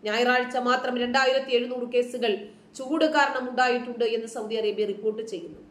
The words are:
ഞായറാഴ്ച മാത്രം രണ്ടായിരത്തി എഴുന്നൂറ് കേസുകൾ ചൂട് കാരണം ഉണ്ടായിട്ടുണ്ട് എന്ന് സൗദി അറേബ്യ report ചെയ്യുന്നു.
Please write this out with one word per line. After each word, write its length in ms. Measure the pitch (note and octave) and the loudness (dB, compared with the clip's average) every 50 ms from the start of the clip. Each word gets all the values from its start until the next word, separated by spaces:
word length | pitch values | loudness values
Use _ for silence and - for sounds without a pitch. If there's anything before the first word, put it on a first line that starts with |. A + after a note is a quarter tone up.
| - | -2
ഞായറാഴ്ച 520 | G#3+ G#3 A3+ B3 B3 B3 B3+ B3 A#3+ - | -2 0 2 4 4 4 2 2 0 -2
മാത്രം 420 | B3+ B3 B3 B3 B3+ B3+ B3 B3 B3 | -2 0 2 2 2 2 -2 -2 -2
രണ്ടായിരത്തി 520 | A#3+ A#3+ A#3+ C4+ C4 C4 C4 C4+ C4+ - | -2 2 2 4 4 4 4 2 0 2
എഴുന്നൂറ് 420 | B3+ A#3+ B3 B3 B3+ B3+ A#3+ A#3+ B3 | 0 0 0 0 -4 -6 -6 -2 0
കേസുകൾ 400 | B3 A#3+ A#3+ - B3 A3 A3+ G3+ - - - - - - - - | 0 0 0 -2 -2 0 0 0 -2 -4 -12 -18 -20 -20 -20 -14
ചൂട് 280 | - C4 C4 D4+ D#4+ D#4 | -12 -6 -2 2 4 4
കാരണം 460 | D#4 D4+ D4 C#4+ C#4 - C4 B3+ B3 | 4 6 4 2 2 2 -4 -4 -4
ഉണ്ടായിട്ടുണ്ട് 540 | B3 B3 B3+ B3 B3 B3 - B3 A#3 A3+ A#3+ | 0 2 2 4 4 0 -2 -4 -4 -2 -2
എന്ന് 220 | A3+ A3+ A3 A3 | 0 0 -2 -4
സൗദി 280 | A3+ - B3+ G#3+ G#3 A3+ | -4 -8 -8 -6 -4 -4
അറേബ്യ 300 | A3 G#3+ G#3+ G3+ G3 G#3+ | -2 0 0 0 0 -2
report 380 | G3 G3+ G3+ G#3+ A3 G#3+ A3 A3 | -2 -2 -2 -2 -4 -4 -4 -6
ചെയ്യുന്നു. 380 | - G3 F3 E3 D#3 D#3 - - - | -8 -8 -10 -10 -12 -16 -18 -20 -20